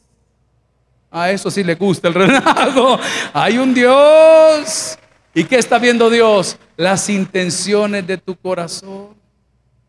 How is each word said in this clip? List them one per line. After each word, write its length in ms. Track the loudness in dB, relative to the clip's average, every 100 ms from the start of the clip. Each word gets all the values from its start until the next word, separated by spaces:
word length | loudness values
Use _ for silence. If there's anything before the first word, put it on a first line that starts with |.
| _ _ _ _ _ _ _ _ _ _ _
A 200 | -6 -4
eso 200 | -4 -4
sí 120 | -4
le 120 | -4
gusta 340 | -2 -2 -2 -2
el 60 |
relajo. 840 | 0 2 2 0 0 0 2 2 0 -4 -8 -6
Hay 240 | -4 -2 0
un 160 | 0
Dios. 1200 | 2 4 4 6 6 6 6 4 2 -4 -10 -10 -14 _ _ _
¿Y 100 | -6
qué 120 | -2 -2
está 220 | 0 0
viendo 300 | 2 2 2
Dios? 480 | 2 2 2 -2 -10 _ -6
Las 320 | -4 -2 -4
intenciones 960 | -4 -4 -4 -4 -6 -4 -2 -2 -6 -8
de 100 | -10
tu 180 | -10 -12
corazón. 720 | -8 -8 -10 -14 -16 -20 -20 _ _ _ _ _ _ _